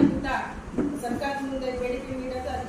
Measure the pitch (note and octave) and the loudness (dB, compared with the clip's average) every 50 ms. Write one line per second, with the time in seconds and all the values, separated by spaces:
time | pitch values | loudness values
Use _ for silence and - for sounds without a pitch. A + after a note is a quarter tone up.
0 | - - - - C#4 C4+ C4 - - - - - - - - - D4 C#4+ - - | 8 8 6 4 0 0 0 0 -2 -4 -6 -8 -10 -4 -2 0 0 0 0 -2
1 | B3 A#3 - - C#4+ C#4+ C#4+ C#4 C4+ C4 C4+ C4 B3+ B3+ B3+ A#3+ B3 B3 B3 C#4 | -2 -2 -2 -2 -2 -2 -2 -2 -4 -4 -4 -2 -2 -2 -2 -2 -2 -2 -2 -4
2 | C4+ C4 C4 B3+ B3+ B3+ B3+ B3+ - F#3+ - - - | -4 -6 -6 -6 -4 -4 -4 -4 -4 -4 -4 -4 -4